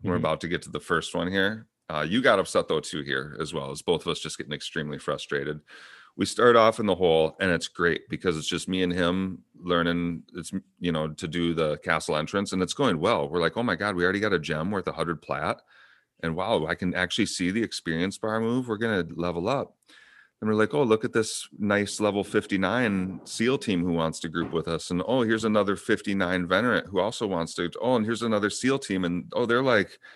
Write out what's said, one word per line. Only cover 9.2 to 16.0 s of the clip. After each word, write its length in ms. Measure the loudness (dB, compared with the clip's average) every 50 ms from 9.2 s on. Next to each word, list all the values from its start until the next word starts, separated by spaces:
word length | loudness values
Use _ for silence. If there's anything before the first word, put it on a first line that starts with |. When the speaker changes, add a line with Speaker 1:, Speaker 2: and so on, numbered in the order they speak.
| -2 -4 -6 -10 -16 _ _
Speaker 1:
learning, 680 | -12 -2 0 2 2 2 2 0 0 0 -2 -4 -6 -10 _ -14
it's, 180 | -12 -10 -8 -8 -8 -10 _ _ _
you 100 | -2 -2
know, 160 | 0 0 -2 -4 -6
to 140 | -8 -8 -6
do 240 | -2 0 0 0 0
the 240 | 2 0 0 0
castle 400 | -2 0 0 0 0 0 0 -2
entrance, 340 | -2 -2 0 -2 -2 -2 0
and 100 | 0 -2
it's 120 | 0 -2 0
going 260 | 0 0 0 2 2
well. 300 | 2 2 2 2 0 0
We're 120 | 0 0
like, 140 | 0 0 0
"Oh 80 | 0 -2
my 140 | -2 -2
God, 180 | 0 -2 -2 0
we 80 | 2 2
already 160 | 2 2 2
got 140 | 2 2 2
a 60 | 0
gem 300 | 0 -2 -2 -2 -2 -2
worth 180 | -2 -2 -4
a 40 | -4
hundred 300 | -4 -2 -2 -2 -2 -4
plat. 400 | -4 -6 -6 -2 -2 -4 -4 -4 _ _ _ -20 -20 _ _ _